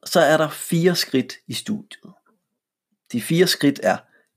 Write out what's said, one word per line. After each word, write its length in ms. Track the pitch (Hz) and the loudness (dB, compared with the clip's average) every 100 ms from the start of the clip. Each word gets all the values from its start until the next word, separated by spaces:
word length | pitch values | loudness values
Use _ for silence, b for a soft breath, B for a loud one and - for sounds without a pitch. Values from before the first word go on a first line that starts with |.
| - | -2
så 140 | 175 | 2
er 180 | 147 156 | 4 2
der 120 | 151 | 0
fire 460 | - - 165 180 165 | -6 -4 0 2 0
skridt 380 | - 131 - - - | -2 -2 -2 -10 -12
i 60 | |
studiet. 600 | 113 - 104 - - - _ _ _ _ _ _ _ _ _ - | -12 -6 -8 -8 -20 -20 _ _ _ _ _ _ _ _ _ -8
De 100 | 120 | -8
fire 260 | - 165 180 | -2 2 2
skridt 320 | - 143 139 | 2 0 2
er 140 | 95 - _ _ _ | 0 -2 _ _ _